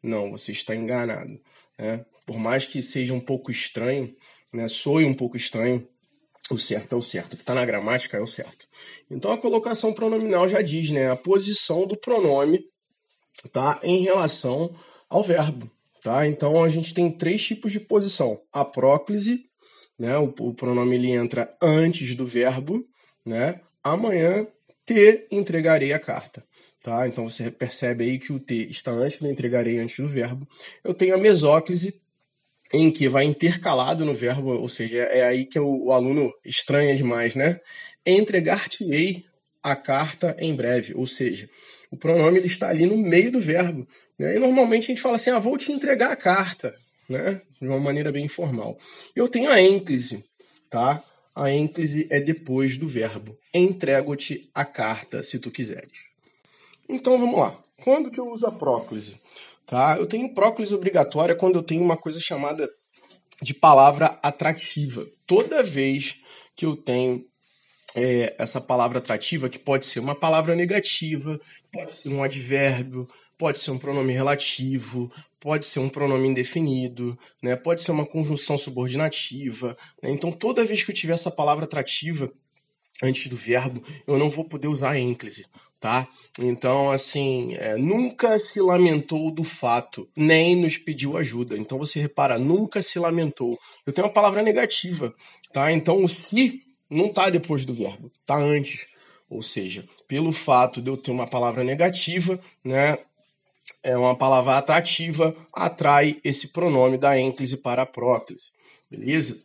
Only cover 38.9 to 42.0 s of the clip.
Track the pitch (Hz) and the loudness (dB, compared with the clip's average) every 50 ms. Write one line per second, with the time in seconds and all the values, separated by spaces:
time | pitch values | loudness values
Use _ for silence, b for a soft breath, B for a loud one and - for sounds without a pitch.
38.9 | 143 151 170 196 185 180 - _ _ _ _ _ _ _ - 143 139 - - - | 0 0 0 0 -2 -6 -10 _ _ _ _ _ _ _ -4 -4 -4 -4 -2 -2
39.9 | 135 143 156 151 - _ - 165 - - 160 165 151 127 120 120 127 123 110 - | 0 0 0 -4 -4 _ -4 -4 -2 -2 -4 -4 -2 -2 0 0 0 0 -2 -4
40.9 | - - 131 127 - - 131 120 - 101 107 B B B B B B B B B | -6 -6 -6 -8 -4 -4 -4 -4 -4 -6 -10 B B B B B B B B B
41.9 | - - | -16 -4